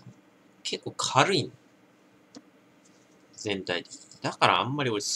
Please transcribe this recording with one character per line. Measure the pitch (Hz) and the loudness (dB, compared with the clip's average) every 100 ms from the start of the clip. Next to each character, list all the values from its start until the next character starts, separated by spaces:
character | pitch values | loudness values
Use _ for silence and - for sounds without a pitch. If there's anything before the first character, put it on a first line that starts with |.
| - - _ _ _ _ | -18 -20 _ _ _ _
結 | - - - | -8 -6 -6
構 | - | -4
軽 | - 131 160 | 2 4 4
い | 185 | 4
ん、 | - - _ _ _ _ _ _ _ - - _ _ _ _ - _ _ - | 0 -8 _ _ _ _ _ _ _ -20 -20 _ _ _ _ -20 _ _ -20
全 | - 107 98 90 | -10 -4 -4 -2
体 | 87 | -4
的 | - | -6
に。 | - - - | -14 -20 -8
だ | 151 | -8
か | - 120 | 2 4
ら | 90 | 4
あ | |
ん | 107 143 | 2 -2
ま | |
り | 127 | -2
俺 | 107 | -2
好 | - | -2